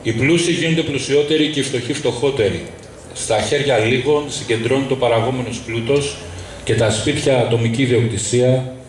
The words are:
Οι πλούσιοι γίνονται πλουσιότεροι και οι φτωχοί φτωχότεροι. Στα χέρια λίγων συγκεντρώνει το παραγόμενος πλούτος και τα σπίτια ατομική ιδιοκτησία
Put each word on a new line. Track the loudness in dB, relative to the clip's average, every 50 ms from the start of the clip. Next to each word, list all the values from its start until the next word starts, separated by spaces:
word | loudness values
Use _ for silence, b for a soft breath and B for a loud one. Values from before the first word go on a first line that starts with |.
| -2
Οι | -2
πλούσιοι | -2 0 2 2 4 4 2 2
γίνονται | 0 0 0 0 0 0
πλουσιότεροι | 0 -2 -2 -4 -2 2 2 2 2 4 2 2 2 2
και | 0 -2
οι | -4
φτωχοί | -2 -2 -4 -4 -4 -6
φτωχότεροι. | -2 -2 -2 -2 0 0 0 2 2 2 0 0 -2 -8 -12 -16 -18 -18 -20 -20 -20 -20 -16 -12
Στα | -10 -2 0 0 0
χέρια | 2 0 0 0 2 2 2 2
λίγων | 2 2 2 0 2 2 2 2 0 -2
συγκεντρώνει | -8 -10 -4 -2 -2 -2 0 0 0 0 2 0
το | -2
παραγόμενος | 0 2 2 2 2 2 0 -2 -2 -4 -6 -6 -10 -8
πλούτος | -6 -6 -6 0 0 0 2 2 -2 -6 -8 -12 B B B B B B B B
και | -2 0
τα | 2 2 2
σπίτια | 2 0 0 -2 -2 0 2 2 2 4
ατομική | 2 2 2 0 0 0 0 0
ιδιοκτησία | 2 2 4 2 2 2 0 -2 -4 0 2 4 4 4 4 2 0 -4 -10 -14 -16